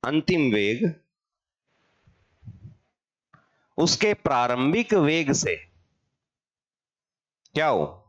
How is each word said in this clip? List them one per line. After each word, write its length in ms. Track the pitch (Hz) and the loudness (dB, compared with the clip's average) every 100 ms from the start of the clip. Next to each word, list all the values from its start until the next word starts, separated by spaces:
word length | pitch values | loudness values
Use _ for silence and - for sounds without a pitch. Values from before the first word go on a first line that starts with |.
अंतिम 480 | 120 151 151 180 139 | 0 -2 0 2 2
वेग 420 | 107 101 113 202 151 _ _ _ _ _ _ _ _ _ _ _ _ _ _ - - - - _ _ _ _ _ _ _ _ _ - | 2 0 0 -2 -4 _ _ _ _ _ _ _ _ _ _ _ _ _ _ -20 -20 -20 -20 _ _ _ _ _ _ _ _ _ -2
उसके 360 | 165 - 208 208 | -2 0 0 -2
प्रारंभिक 800 | - 131 120 123 131 190 233 208 | -2 0 0 0 0 0 0 2
वेग 360 | 147 160 147 | 2 0 0
से 220 | 139 - 85 - _ _ _ _ _ _ _ _ _ _ _ _ _ _ _ _ _ _ - | -2 -2 -6 -10 _ _ _ _ _ _ _ _ _ _ _ _ _ _ _ _ _ _ -2
क्या 120 | 156 | 0
हो? 180 | 110 73 - | 0 -2 -8